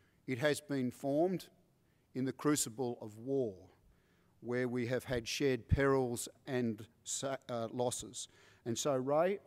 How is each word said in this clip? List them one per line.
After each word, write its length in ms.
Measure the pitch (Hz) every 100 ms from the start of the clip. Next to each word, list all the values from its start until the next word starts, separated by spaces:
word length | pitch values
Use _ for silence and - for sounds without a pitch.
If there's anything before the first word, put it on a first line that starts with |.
| _ _ -
It 140 | 127
has 220 | 151 143
been 280 | - 139 127
formed 600 | - 143 143 180 180 - _ _ _ _ _ _ 135
in 100 | 131
the 60 |
crucible 640 | 127 147 151 - 113 123 120
of 160 | 110 107
war, 360 | 120 139 120 90 90 _ _ _ _ _ _ _
where 280 | 117 123 127
we 200 | 123 120
have 160 | 127
had 240 | - 127 113
shared 400 | - 143 127 -
perils 600 | - 139 135 127 120 - - -
and 400 | 127 120 107 113 _
sa-, 320 | - - 135 135 -
uh, 180 | 120 113
losses. 580 | 127 123 - 110 110 - - - - -
And 120 | 117
so, 180 | 151 131
Ray, 440 | 131 147 175 196